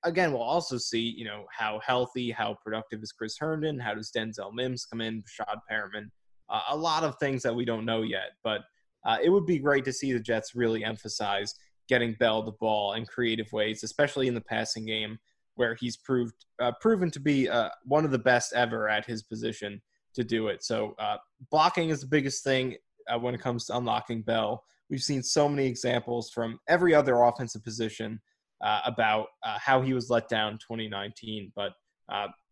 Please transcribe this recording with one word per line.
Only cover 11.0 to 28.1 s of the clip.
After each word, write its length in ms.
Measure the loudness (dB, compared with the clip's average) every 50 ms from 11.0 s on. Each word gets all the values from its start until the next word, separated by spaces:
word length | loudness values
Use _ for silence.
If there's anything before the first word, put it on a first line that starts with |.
| -8 -8 -6 -4 -2 -2 -2 -2 -2 -6 -10 -14 _ _ _ _ _
getting 280 | 2 2 2 2 0 2 2
Bell 220 | 2 2 4 2
the 100 | -2 -4 -6
ball 400 | -2 0 0 2 2 0 -2 -2
in 120 | -4 -6
creative 460 | -6 -2 0 0 0 0 -2 -4 -4 -2
ways, 300 | -2 0 0 -2 -4 -8
especially 440 | -6 0 0 0 2 2 0 0
in 60 | 0 0
the 80 | -2
passing 440 | -4 -4 -2 -2 -2 -2 -4 -6 -6
game, 320 | -4 -4 -4 -4 -6 -8 -12 _ _ _ _ _ _ _
where 200 | 0 0 0 0
he's 200 | -2 -6 -6 -6
proved, 380 | -8 _ 0 0 0 0 -2 -6 _ _ _ _ -2
uh, 100 | 0 0 0 2
proven 280 | 2 4 4 4 2 0
to 80 | -2 -2
be, 260 | 0 2 4 4 2
uh, 220 | 4 2 2 2 0 -4 -10 -2
one 180 | 0 2 2 4
of 80 | 2
the 80 | 2 2
best 320 | 4 4 4 4 4 0 0
ever 360 | 0 0 2 0 0 0 0
at 160 | 0 0 -2
his 180 | -4 -8 -8 -8
position 580 | _ -8 -6 -4 -4 -4 -6 -8 -10 -10 -12 -16 _ _ _ _ _ -6
to 100 | -4 -2
do 220 | 0 0 0 0
it. 160 | -2 -2 -4 -4
So, 320 | -4 -2 -2 -2 -4 -4 -4
uh, 180 | -4 -4 -4 -4 -8 _ _ _ -6 0
blocking 380 | 4 4 4 6 4 2 0 0
is 120 | 0 -2
the 60 | 0
biggest 360 | 2 2 2 2 0 -2 -2 0
thing, 320 | 2 2 2 2 0 -4 -8 -14 _ _ _ _ -4
uh, 80 | -2
when 160 | -2 0 -2 -4
it 60 | -2
comes 280 | -2 -2 -2 -2 -4
to 100 | -4 -4
unlocking 460 | -2 0 0 0 -2 -2 -4 -6 -4 0
Bell. 400 | 0 2 2 2 0 -2 -4 -8 _ _ _ _ -8
We've 140 | -6 -4 -2
seen 180 | -2 -2 -2
so 260 | -2 2 4 4 4
many 200 | 4 4 2 2
examples 640 | 0 0 0 0 0 0 0 0 -2 -4 -4 -4 -4
from 280 | -4 -4 -4 -4 -6 -6 _
every 280 | 2 4 6 6 8 8
other 260 | 8 8 6 6 8
offensive 420 | 8 6 6 2 -4 -6 -8 -10 -10
position, 560 | -10 -6 -4 -4 -4 -4 -6 -6 -8